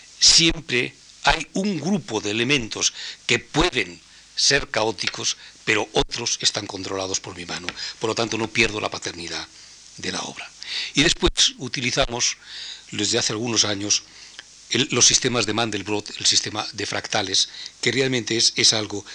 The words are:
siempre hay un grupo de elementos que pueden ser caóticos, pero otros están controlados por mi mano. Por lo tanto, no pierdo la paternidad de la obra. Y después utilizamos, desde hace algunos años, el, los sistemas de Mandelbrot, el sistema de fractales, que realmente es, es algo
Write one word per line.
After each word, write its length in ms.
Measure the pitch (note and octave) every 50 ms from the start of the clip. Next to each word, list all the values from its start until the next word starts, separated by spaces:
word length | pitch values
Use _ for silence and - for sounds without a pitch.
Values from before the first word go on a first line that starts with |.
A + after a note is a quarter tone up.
| - - - -
siempre 760 | - - - - E3 E3 E3 D#3+ - - B2+ B2 C3 C3+ - - - - - - -
hay 220 | C#3 D3 E3 D3 - -
un 260 | F#3+ F#3+ G#3 G3 D3
grupo 400 | C3+ F3+ G#3 F3 B2 - A2 G#2+
de 120 | F#2 G2+
elementos 600 | G#2 A2+ A#2+ B2+ D3 C#3 A#2 G#2 - G2 - - - - - - - - - -
que 100 | A#2+ A#2
pueden 640 | - - - C#3+ E3 F3+ - B2 F#2+ F2+ F2 E2 - - - - - - -
ser 340 | - - - C#3+ C#3+ C#3 -
caóticos, 680 | - A2+ G#2+ A2+ G#2+ - - G#2+ - - A#2 - - - - - - - -
pero 220 | - A2+ G#2+ A2+ - -
otros 460 | C#3+ C3+ - - - A#2 A2 - -
están 240 | - - - B2 G2+
controlados 540 | G2 - F#2+ F#2+ G2 G2 F#2+ F#2+ F#2+ F#2+ -
por 160 | - G2 F2+
mi 100 | E2+ F2
mano. 220 | E2+ E2+ F2 F2+ F2 - - - - - -
Por 100 | - A2
lo 60 | G#2+
tanto, 220 | - A#2 A2 A2+ G#2+
no 100 | A2+ G#2+
pierdo 320 | - A#2+ A2+ G#2+ G#2 G#2+
la 100 | G2+ G2+
paternidad 560 | - - - - - E2 E2+ E2+ E2 E2 - - - - - - - - - - - -
de 140 | - -
la 100 | - -
obra. 280 | - C#2 C2+ - - - - - - - - - - - -
Y 80 | - D3
después 500 | - - - F3+ - - - - - C4+ A#3+
utilizamos, 760 | D3 A#2+ - C#3+ B2 B2 - D3 C3+ A#2 A#2+ A#2+ - - - - - - - - - - - - - -
desde 280 | - G#2 G#2 G2 G#2+ A2+
hace 140 | G#2+ - A2+
algunos 300 | G#2+ A#2 B2 A2+ G#2 G#2+
años, 380 | G#2 G#2 G2 G2+ G#2 G2+ - - - - - - - - - - - - - - -
el, 160 | - A2+ C3+ -
los 160 | - A#2+ G#2+
sistemas 400 | - - - - B2+ A#2+ A#2+ A2
de 80 | G#2 G#2
Mandelbrot, 640 | A2 A#2 A2+ G2+ G2+ F#2+ G2+ G#2+ G#2 - - - -
el 80 | G#2
sistema 400 | - - - - G#2 G2 G#2+ - - -
de 140 | G2+ G2+ -
fractales, 640 | - G2+ - - - A2 G#2 F#2 F#2+ F#2+ - - - - - - - -
que 120 | - A#2+
realmente 440 | A#2+ C3 C3+ C3 C3 B2 G#2+ - A#2
es, 180 | A#2 - - -
es 180 | - A2+ - -
algo 320 | A2 G#2+ G2 G#2 G2+ - - -